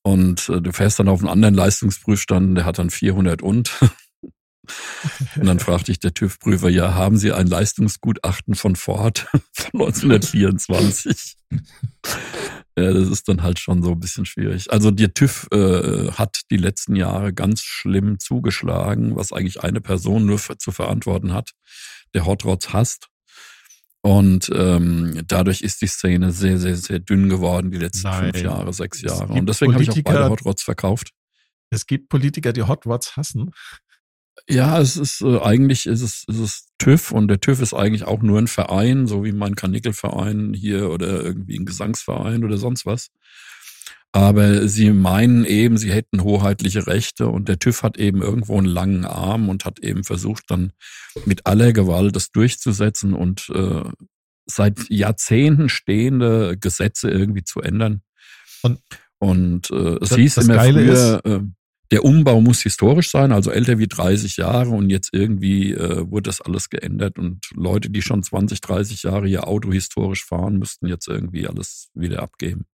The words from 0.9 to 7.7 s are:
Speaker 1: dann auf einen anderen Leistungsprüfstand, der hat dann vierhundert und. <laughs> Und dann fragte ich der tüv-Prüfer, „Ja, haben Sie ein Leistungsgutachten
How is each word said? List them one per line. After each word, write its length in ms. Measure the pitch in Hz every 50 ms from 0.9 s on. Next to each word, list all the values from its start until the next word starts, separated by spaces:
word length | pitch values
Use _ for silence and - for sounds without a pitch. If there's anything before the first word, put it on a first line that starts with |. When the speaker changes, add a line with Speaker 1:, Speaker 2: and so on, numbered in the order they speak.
| -
Speaker 1:
dann 120 | - 104 95
auf 100 | 95 87
einen 80 | 101 82
anderen 240 | 85 98 110 107 101
Leistungsprüfstand, 1040 | 95 92 101 101 - - 101 - - _ - 104 101 - - 98 92 95 95 92
der 80 | 87 87
hat 140 | 90 85 -
dann 100 | 87 87
vierhundert 520 | - - - 98 92 98 92 90 82 80
und. 300 | - 95 104 120 117 - - -
<laughs> 80 | 135 113 - - _ _ _ _ - - _ _ _ _ _ _ _ - - - - - - - - 147 - - 139 - -
Und 100 | 147 -
dann 140 | 95 90 90
fragte 320 | - - 87 87 - -
ich 80 | 92 -
der 160 | - 87 -
tüv-Prüfer, 540 | - 107 95 - _ - 110 101 87 92 90
„Ja, 260 | 90 90 87 92 87
haben 220 | 92 92 101 110
Sie 140 | 107 104 107
ein 140 | - 95 92
Leistungsgutachten 1080 | 90 87 85 107 107